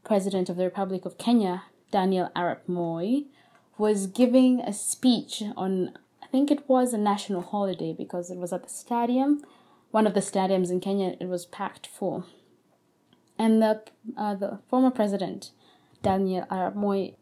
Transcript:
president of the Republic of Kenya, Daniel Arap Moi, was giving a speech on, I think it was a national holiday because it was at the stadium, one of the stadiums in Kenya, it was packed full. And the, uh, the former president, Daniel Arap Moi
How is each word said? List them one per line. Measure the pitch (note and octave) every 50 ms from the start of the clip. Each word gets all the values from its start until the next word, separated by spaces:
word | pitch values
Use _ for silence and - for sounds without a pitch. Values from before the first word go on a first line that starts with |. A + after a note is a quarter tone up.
president | _ - A3 G3 F#3+ G3 G3 F#3+ F3+ -
of | F3
the | F3+ F#3
Republic | F3+ F3+ - G3 F#3+ F#3+ F#3 -
of | F3+ -
Kenya, | - - A#3 A#3+ A#3 G#3 F#3 F3+ F#3 - - _ _ _ _
Daniel | - G3+ F#3 F#3+ F#3+ F#3 E3+ - -
Arap | E3+ F3+ E3+ - - _ -
Moi, | F3+ F3 E3+ E3 E3 E3 F3 G#3+ B3 D4 D4 - _ _ _ _ _ _ _ _ _ -
was | G#3+ G#3+ G#3+ G3+ G3 F#3+
giving | F#3+ - B3+ A#3+ A#3 C4 B3+ B3+ B3+ A#3+
a | - -
speech | G3+ - - - - - - B3+ A#3+ G3 - - - - G#3+ G#3 -
on, | - F#3 F#3+ F#3+ F#3 F3+ - - - _ _ _ _
I | -
think | - - C4 C#4+ C#4+
it | D4 C#4+ - -
was | B3+ B3+ B3+ B3
a | A#3+ G#3+
national | G#3 G#3 G3+ G3+ - - G3 F3+
holiday | F3+ - - G#3 G3+ F#3+ F3+ - E3 D#3+
because | D#3+ - F#3+ - - F3+ F3 F3+
it | F3+
was | F3+ F3+ F3
at | F#3 F3+ -
the | -
stadium, | - - - - B3 A#3+ A#3+ A#3 B3 B3+ C4+ C#4+ D4 D4 - - - _ _ _ _ _ _ _
one | - G#3+ G#3+ G#3
of | F#3
the | G3+
stadiums | F#3+ - - G3 F#3+ F#3+ F#3+ F#3 F#3 F3
in | F3+ F3+
Kenya, | - G3 G3 G3+ F#3+ F3+ - -
it | F#3 F#3
was | F3+ F3 F3
packed | _ - - G3 F#3+ - - -
full. | - - - G3+ F3+ F#3 F#3 F3+ - _ _ _ _ _ _ _ _ _ _ _ _ _ _ _ _ _ _ _ _ _ -
And | A3 A3+ A3 A3
the, | A3 G#3+ G#3+ G#3+ - - _ _ _ A3 -
uh, | - G#3+ G#3 G3+
the | F#3+ G3+ G3 F#3+ G3 _ _
former | - B3+ C4 B3+
president, | B3+ - G#3+ G3+ G3 F#3+ F#3 F3+ F#3 G3 - - _ _ _ _ _ _ _ _ _ _
Daniel | - G3+ F#3+ G3 G3 F#3 F#3 F3+ - -
Arap | F#3+ F#3 F3+ F#3+ G3+
Moi | G#3 G3+ G3+ G3 G3 F#3 - - _